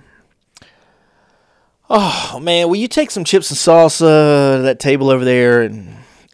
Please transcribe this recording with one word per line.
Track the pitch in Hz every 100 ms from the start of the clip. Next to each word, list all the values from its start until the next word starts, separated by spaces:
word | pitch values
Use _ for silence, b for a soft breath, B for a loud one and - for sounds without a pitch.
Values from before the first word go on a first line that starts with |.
| b b b _ _ b b b b b b b b b b b b b -
"Oh, | 220 190 - - 139
man, | 160 170 170
will | 196
you | 233
take | - 302
some | - 165
chips | 196 -
and | 147
salsa | - 165 160 - 165 156 151 143 139 135
to |
that | 131 127
table | 147 135 135
over | 131 127
there?" | 123 123 120
And, | 113 107 87 101 B B B